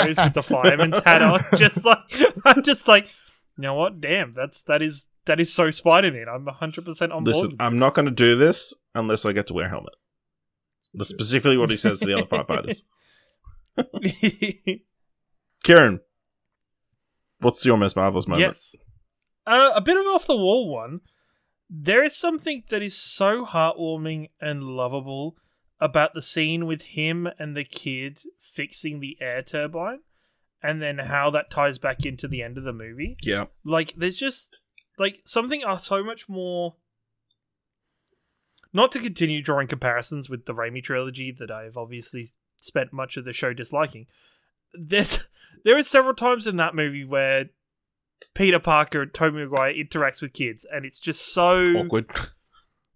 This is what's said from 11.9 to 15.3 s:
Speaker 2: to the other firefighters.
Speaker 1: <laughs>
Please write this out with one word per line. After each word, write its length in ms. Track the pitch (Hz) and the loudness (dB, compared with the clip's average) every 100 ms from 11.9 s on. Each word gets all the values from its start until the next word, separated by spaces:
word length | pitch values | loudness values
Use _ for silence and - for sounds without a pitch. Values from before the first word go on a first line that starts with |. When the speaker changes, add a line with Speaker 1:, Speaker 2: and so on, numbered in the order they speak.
| 98 | 0
Speaker 2:
to 60 | 202 | -2
the 120 | 196 | -2
other 80 | - | -2
firefighters. 560 | - - - - 202 - _ _ _ _ _ - - _ - | -4 -2 -4 -4 -8 -12 _ _ _ _ _ -20 -20 _ -8
Speaker 1:
<laughs> 1040 | 247 - 190 - 220 - 208 180 - 185 _ _ _ _ _ | -6 -4 -4 0 -2 0 -6 -6 -8 -8 _ _ _ _ _